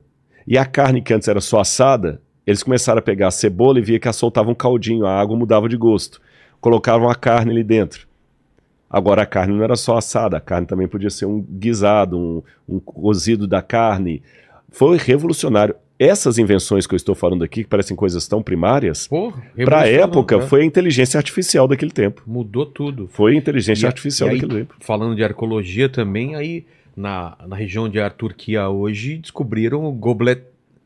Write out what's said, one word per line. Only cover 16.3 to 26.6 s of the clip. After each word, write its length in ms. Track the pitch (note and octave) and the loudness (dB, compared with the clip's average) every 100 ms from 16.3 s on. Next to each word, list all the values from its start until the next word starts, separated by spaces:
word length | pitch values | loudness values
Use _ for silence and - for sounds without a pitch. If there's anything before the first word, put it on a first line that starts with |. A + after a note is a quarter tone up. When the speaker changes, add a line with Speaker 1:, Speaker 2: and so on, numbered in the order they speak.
| A2+ | 2
Speaker 1:
invenções 480 | G#2 G2 - G2 - | 4 2 2 0 0
que 60 | |
eu 40 | F#2 | -2
estou 160 | - | -2
falando 300 | F#2+ F2 F2+ | -2 0 0
aqui, 180 | E2 - | -4 -6
que 60 | G#2+ | -2
parecem 260 | G2+ F#2+ F#2+ | -2 -2 -2
coisas 300 | G2+ F2 - | -2 -2 -4
tão 140 | G#2+ | -4
primárias, 640 | A2 F2+ F2 C3+ F#2+ D#2 - | -2 -2 2 2 0 -4 -6
Speaker 2:
Porra, 360 | D3+ A3+ C3+ - A2+ B2+ | -6 -6 -10 -16 -4 2
Speaker 1:
pra 160 | D#3 | 4
Speaker 2:
revolucionou, 220 | B2+ C3 F#3 | 4 4 4
Speaker 1:
época, 320 | E3 A#2+ G#2+ | 2 2 2
Speaker 2:
né? 60 | C3 | 4
Speaker 1:
foi 140 | C#3 | 2
a 40 | D#3+ | 4
inteligência 520 | F3+ F3+ B2+ B2+ D3+ | 2 2 2 2 0
artificial 500 | C#3+ - F#3 D#3 C3 | -2 -4 -2 2 2
daquele 240 | C#3 D#3 | 2 -2
tempo. 320 | D3 G2+ - - | -2 -2 -2 -10
Speaker 2:
Mudou 400 | A#2 A2 A2 C#3+ | -10 -6 -6 -6
tudo. 420 | - D3 C3+ F#2 | -6 -8 -8 -12
Speaker 1:
Foi 220 | - G#2+ | 0 4
a 20 | D3 | 4
inteligência 460 | D#3 C#3 G2+ G#2 | 2 -2 0 0
Speaker 2:
E 20 | B2 | 0
a-, 40 | |
Speaker 1:
artificial 400 | C3 C#3+ C#3 C3+ | -2 -6 -2 -2
Speaker 2:
e 40 | |
aí, 80 | C3 | -2
Speaker 1:
daquele 180 | - A2 | -4 -6
tempo. 140 | B2+ - | -8 -14
Speaker 2:
falando 360 | - G#2+ A2+ A2 | -6 -4 -4 -2
de 80 | |
arqueologia 640 | G#2+ G#2 A2+ A2 F2+ G2 C3+ | -4 -4 -4 -4 -6 -2 -2
também, 460 | C3 G2+ G2 C3 D3+ | -2 -4 -4 -6 -8
aí 300 | D3+ E3+ | -10 -10